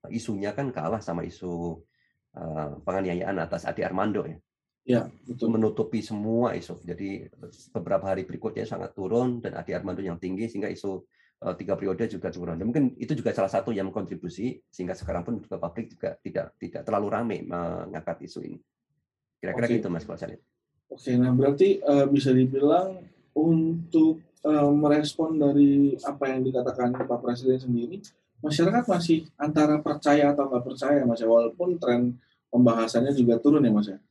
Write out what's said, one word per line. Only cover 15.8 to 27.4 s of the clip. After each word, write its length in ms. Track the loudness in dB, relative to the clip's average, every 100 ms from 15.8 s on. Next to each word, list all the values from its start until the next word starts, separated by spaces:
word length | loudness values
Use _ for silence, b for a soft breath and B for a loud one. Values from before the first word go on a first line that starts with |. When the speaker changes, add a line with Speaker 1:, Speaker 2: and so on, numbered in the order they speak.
| -12
Speaker 1:
juga 240 | -8 -10 -8 -8
tidak, 320 | -8 -8 _
tidak 240 | -12 -10
terlalu 260 | -4 -2 0
ramai 240 | -2 -2 -6 -6
mengangkat 800 | -6 -4 -6 -8 -10 -8 -10 -10
isu 160 | -14
ini. 160 | -14 -16 _ _ _ _ _ _ _ _
Kira-kira 320 | -8 -2 0
Speaker 2:
Oke. 60 | 0
Speaker 1:
gitu, 100 | 0
Mas 80 | -6
Faisal. 400 | -8 -12 -12 -14 _ _ _ _ _
Speaker 2:
Oke, 240 | -12 -2
nah, 160 | 2 4
berarti, 480 | 4 4 6 4 4
eh, 280 | 4 4 6
bisa 240 | 4 4
dibilang 720 | 4 4 4 4 4 2 -6 -18 _ _ 0
untuk, 800 | 4 4 2 -2 0 4 4 2 _ _
eh, 300 | 0 4 4
merespon 640 | 4 6 4 2 -2 -2 2
dari 560 | 4 6 6 8 4 2
apa 240 | -6 -4 -2
yang 160 | 0
dikatakan 480 | 0 0 -2 0 -2 0 -2
Pak 140 | -2
Presiden 400 | -2 0